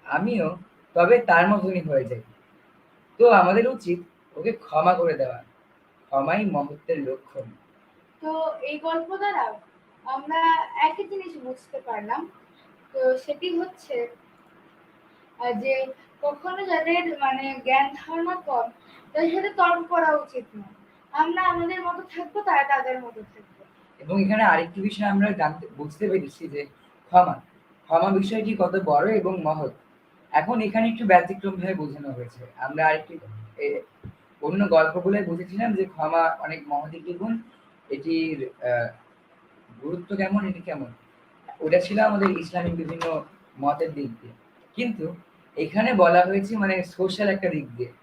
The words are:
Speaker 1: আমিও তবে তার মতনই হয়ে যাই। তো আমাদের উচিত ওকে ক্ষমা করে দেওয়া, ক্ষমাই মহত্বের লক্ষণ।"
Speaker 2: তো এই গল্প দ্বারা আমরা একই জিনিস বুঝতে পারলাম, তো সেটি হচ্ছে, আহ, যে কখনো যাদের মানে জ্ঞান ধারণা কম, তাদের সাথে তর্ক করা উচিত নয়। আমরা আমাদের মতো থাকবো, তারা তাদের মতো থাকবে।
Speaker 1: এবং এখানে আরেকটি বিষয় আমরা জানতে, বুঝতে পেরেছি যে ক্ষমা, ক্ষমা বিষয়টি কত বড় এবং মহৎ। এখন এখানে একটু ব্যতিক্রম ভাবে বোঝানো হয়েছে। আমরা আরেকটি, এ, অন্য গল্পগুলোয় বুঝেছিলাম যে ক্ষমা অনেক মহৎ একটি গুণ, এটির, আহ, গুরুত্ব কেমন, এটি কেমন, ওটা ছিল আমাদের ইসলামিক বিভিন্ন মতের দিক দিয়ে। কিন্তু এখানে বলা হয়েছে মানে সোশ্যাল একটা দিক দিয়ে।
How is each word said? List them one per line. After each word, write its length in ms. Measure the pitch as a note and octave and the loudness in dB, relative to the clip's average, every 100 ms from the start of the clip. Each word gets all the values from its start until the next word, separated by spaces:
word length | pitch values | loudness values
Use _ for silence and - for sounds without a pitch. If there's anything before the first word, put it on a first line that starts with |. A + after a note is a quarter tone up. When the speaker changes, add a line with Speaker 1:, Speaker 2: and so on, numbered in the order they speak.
Speaker 1:
আমিও 520 | - D3 G#3+ A3+ D#3+ F3+ - _ _ | -4 -4 -2 0 -2 -4 -16 _ _
তবে 240 | E3+ F3 A#3+ | 2 6 6
তার 300 | - E3+ F#3 | 6 4 6
মতনই 320 | G3+ F#3+ F3+ | 2 0 -2
হয়ে 240 | D#3 C3+ | 0 0
যাই। 160 | A#2+ A#2+ - _ _ _ _ _ _ _ _ - | 0 -8 -12 _ _ _ _ _ _ _ _ 6
তো 120 | A#3+ | 8
আমাদের 380 | G3+ F3+ G3+ A#3 | 10 8 4 2
উচিত 300 | B3+ F#3 F3 F3 _ _ D3+ | -2 -4 -4 -6 _ _ -6
ওকে 140 | F#3 | -6
ক্ষমা 420 | - - D3+ F3+ | -6 -2 2 4
করে 180 | F3 E3+ | 4 0
দেওয়া, 320 | D3+ C3 - - _ _ _ _ _ _ | 0 -4 -6 -16 _ _ _ _ _ _
ক্ষমাই 380 | C#3 C#3 F#3+ | -2 0 0
মহত্বের 640 | G3+ D3 C#3+ D3+ - D#3+ C3 | 0 -2 -6 -10 -6 -4 -4
লক্ষণ।" 340 | C3+ - - A2+ - _ _ _ _ _ _ | -8 -10 -14 -14 -18 _ _ _ _ _ _
Speaker 2:
তো 380 | D#4 D#4+ D#4+ D#4 | -6 -4 -4 -4
এই 160 | C#4 D4+ | -8 -6
গল্প 380 | D#4+ E4 E4 F#4 | -6 -6 -8 -6
দ্বারা 440 | G4+ F#4+ - - _ _ _ _ | -4 -2 -4 -8 _ _ _ _
আমরা 640 | B3+ C4+ D4 D#4+ E4 E4 - - D#4 | -10 -8 -4 0 2 2 -2 0 0
একই 160 | F4+ | 0
জিনিস 320 | F4+ G4 F4 D4+ | -8 -10 -10 -14
বুঝতে 440 | B3+ B3+ _ C4+ | -12 -14 _ -14
পারলাম, 500 | A#3+ G#3+ G#3 C4+ E4+ - _ _ _ _ _ | -8 -8 -6 -6 -8 -16 _ _ _ _ _
তো 260 | - B3+ B3+ | 0 0 0
সেটি 400 | - D4 F4+ E4+ | -4 -6 -4 -4
হচ্ছে, 500 | F#4 - - B3 A#3 - _ _ _ _ _ _ _ _ _ _ _ - | -4 -10 -8 -6 -6 -10 _ _ _ _ _ _ _ _ _ _ _ -6
আহ, 220 | B3 G#3+ | -2 -2
যে 260 | C4 C4+ C4 - _ _ | 0 -2 -2 -10 _ _
কখনো 440 | C#4+ D4 F#4 F#4 F#4+ | -4 -4 -8 -6 -2
যাদের 520 | D#4+ D#4+ E4+ F4 C#4+ | 0 2 0 0 -2
মানে 360 | C4+ C4 C4+ C4 | -2 -2 -6 -6
জ্ঞান 300 | B3+ C4+ C#4 | 2 2 2
ধারণা 400 | C#4 - E4 E4+ | -2 -8 -4 -4
কম, 360 | F4+ D#4 B3 A#3 - - - - | -4 -2 -2 -2 -8 -20 -20 -6
তাদের 180 | D4+ E4 | 0 0
সাথে 180 | F4+ G4 | 0 -2
তর্ক 380 | - F4 E4+ E4+ | 2 4 2 0
করা 280 | F4 D#4+ D4 | 2 2 2
উচিত 280 | D4 B3+ A3+ G#3+ | -2 -12 -12 -18
নয়। 180 | - - _ _ _ | -18 -20 _ _ _
আমরা 300 | C#4+ D#4+ F4 | 0 0 2
আমাদের 380 | F#4 E4+ E4+ F#4 | 2 0 -2 -4
মতো 220 | F4 F#4 F#4+ E4 | -4 -6 -10 -12
থাকবো, 260 | F4 G#4 | -8 -4
তারা 220 | G#4 C#4 | 2 2
তাদের 340 | C#4 C4+ C4 B3+ | 2 0 0 -6
মতো 240 | A#3+ A3+ | -8 -16
থাকবে। 420 | G#3 - - _ - _ _ _ | -20 -20 -20 _ -20 _ _ _
Speaker 1:
এবং 260 | D3+ G3 | -2 0
এখানে 180 | G3 G#3+ | 2 4
আরেকটি 380 | G#3 D#3+ E3+ G3 | 6 4 0 -4
বিষয় 280 | G3+ G3 G#3 | -6 -2 0
আমরা 220 | G3 G#3 | 2 2
জানতে, 380 | F3 D3+ D3+ - C#3 | 2 -2 -2 -14 -12
বুঝতে 320 | D3+ - G#3 | -12 -4 0
পেরেছি 400 | F#3+ C#3 - D#3 | 0 -2 -12 -10
যে 160 | C#3+ C#3+ _ _ _ _ | -10 -10 _ _ _ _
ক্ষমা, 340 | F3+ F3+ - - _ _ _ | 4 4 0 -12 _ _ _
ক্ষমা 260 | - E3 F#3+ | 0 2 4
বিষয়টি 460 | G3 G3 A3+ G#3 G#3 | 2 2 -2 -2 0
কত 240 | F3 F#3 | 0 2
বড় 320 | F3 C#3+ G3+ A3 | 2 2 4 2
এবং 240 | F3+ F#3 | 0 -2
মহৎ। 280 | D#3 D#3 C#3 - _ _ _ _ _ | -2 -2 -6 -10 _ _ _ _ _
এখন 280 | D3+ E3+ A#3+ | 0 0 -2
এখানে 280 | G#3 A3 A3+ | 0 0 0
একটু 180 | A3+ G#3+ | 0 6
ব্যতিক্রম 480 | F3+ F3 G3 G3 | 6 6 -6 -6
ভাবে 200 | F#3 F#3 | -6 -6
বোঝানো 380 | F#3 D3 D3 C#3+ | -4 -6 -8 -12
হয়েছে। 340 | B2 A#2+ - A2 - | -12 -14 -16 -20 -12
আমরা 300 | C3 D3+ D#3 | -8 2 2
আরেকটি, 320 | D#3 - E3 - - - - | 2 -4 -18 -16 -18 -18 -6
এ, 220 | C#3+ C#3+ - _ - - _ _ | -4 -4 -10 _ -20 -20 _ _
অন্য 260 | D3+ F#3+ G3+ | -4 0 4
গল্পগুলোয় 560 | D#3+ D#3 F3+ F3+ G#3 | 4 4 0 0 0
বুঝেছিলাম 500 | F3 E3+ F3+ G3 A#3 | 0 -6 -6 -4 -2
যে 100 | F#3+ | 0
ক্ষমা 520 | F#3+ D#3+ D#3 E3 E3 E3 | -2 -2 0 2 2 0
অনেক 240 | D#3 D#3+ C#3+ | -8 -10 -6
মহৎ 260 | C#3+ D#3 | -6 -6
একটি 180 | E3 D#3+ | -12 -12
গুণ, 260 | F3 A3 A3+ - _ _ _ _ | -8 -4 -6 -8 _ _ _ _
এটির, 600 | C3+ D#3+ E3 D#3+ D3 B2+ - | -8 -2 -2 -2 -4 -8 -6
আহ, 240 | B2 A#2+ A2+ - _ _ _ _ _ _ _ A2+ | -2 0 -2 -8 _ _ _ _ _ _ _ -14
গুরুত্ব 340 | C#3 F3 F3 G3 | -8 -8 -6 -4
কেমন, 320 | F#3+ G3+ F#3+ | 0 0 -2
এটি 120 | - | -6
কেমন, 320 | F3+ D3 B2+ - _ _ _ _ - - | -8 -10 -10 -16 _ _ _ _ -20 -8
ওটা 200 | D#3 F3+ | 2 2
ছিল 200 | F3+ G#3 | 2 2
আমাদের 300 | G#3+ G3+ G3 | 2 4 2
ইসলামিক 460 | F#3+ E3+ F3+ F3 E3+ | 0 -4 -4 -4 -4
বিভিন্ন 480 | D#3+ E3 E3 D#3 - _ _ C3 | -8 -6 -4 -6 -8 _ _ -4
মতের 340 | C#3 D3 E3 | -2 0 -4
দিক 120 | D3+ C3+ | -4 -8
দিয়ে। 260 | A2+ A#2+ - _ _ _ - | -10 -20 -20 _ _ _ -6
কিন্তু 380 | B3 G3 D#3+ F3 _ _ _ - | -4 -4 -8 -10 _ _ _ -6
এখানে 360 | D#3+ F#3+ A3+ | -2 0 2
বলা 300 | G#3+ E3+ F3 | 6 8 8
হয়েছে 320 | F3+ G3 G3 A3 | 6 2 -2 -2
মানে 280 | G3 F#3 | 0 0
সোশ্যাল 440 | F3+ - F#3+ F#3+ G3+ | -4 -2 -2 0 0
একটা 200 | F#3+ F#3+ | 0 -2
দিক 280 | D3+ B2+ A#2 | -4 -8 -10
দিয়ে। 160 | A#2+ - | -10 -10